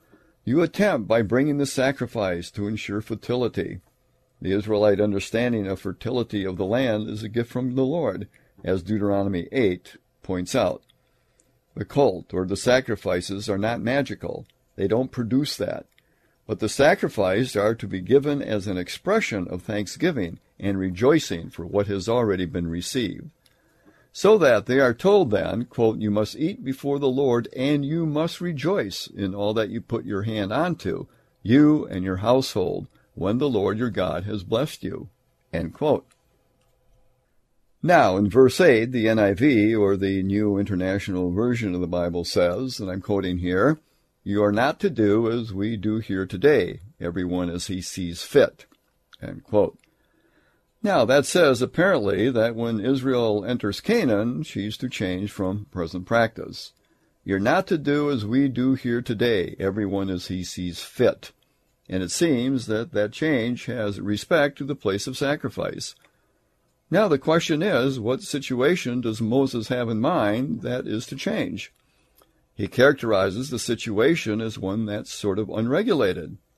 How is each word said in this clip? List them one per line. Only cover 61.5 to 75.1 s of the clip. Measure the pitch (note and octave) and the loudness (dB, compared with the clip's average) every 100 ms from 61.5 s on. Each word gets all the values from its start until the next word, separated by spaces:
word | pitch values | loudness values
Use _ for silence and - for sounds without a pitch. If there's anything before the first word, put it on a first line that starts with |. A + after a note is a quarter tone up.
| _ _ _ - | _ _ _ -8
And | F#2 | -6
it | F2+ | -4
seems | - E3+ B2 B2+ C3+ A#2 | 0 0 2 0 -2 -2
that | G#2+ A#2 | -4 -4
that | G#2 G#2 | -2 -2
change | - D#3 C3+ A#2 A#2+ - | -2 -2 0 -2 -4 -6
has | A#2 G#2 G2+ | -6 -6 -6
respect | G2 G#2+ - E3+ C#3+ - | -4 -4 0 2 0 -2
to | |
the | C#3+ C#3 | -8 -4
place | G#2 G2 - | -2 -2 -4
of | C3 | -4
sacrifice. | C#3 D3+ B2 - - - - - _ _ _ _ _ _ _ _ - | -4 -4 -6 -6 -6 -6 -12 -14 _ _ _ _ _ _ _ _ -2
Now | E3+ G#3+ | 2 4
the | C#3 | 2
question | - E3 - D3+ | 2 2 2 0
is, | G3+ C3 C3+ C3 | 2 2 2 0
what | G#2+ C3 | -2 -2
situation | - C#3+ - B2 C#3 F3 B2+ B2 | -4 -8 -4 0 2 2 -2 -4
does | A#2+ A2 | -2 -2
Moses | A2 C3 C3+ B2 G#2 | 0 2 2 -2 -4
have | B2 A#2 | -4 -2
in | A2 | 0
mind | C3+ E3+ G#2 A2 C#3 D#3 | 0 0 0 0 -2 -4
that | B2 B2 - | -4 -6 -4
is | G#2+ - | -6 -6
to | C3+ | -6
change? | F#3+ G#3+ - - - _ _ _ _ _ _ _ _ - | -4 -4 -4 -8 -12 _ _ _ _ _ _ _ _ -8
He | G2 | -4
characterizes | - C3+ C3+ A#2 G2 G2 G2 C#3+ | 4 6 4 2 2 2 -2 -6
the | A#2 | -6
situation | - A2 A#2 G2+ C3 E3+ A2+ G#2+ | -4 -4 -2 2 2 2 -2 -4
as | A2+ A2 | -4 -6
one | F#2+ G#2 G#2+ | -4 -4 -4
that's | G#2 - | -6 -10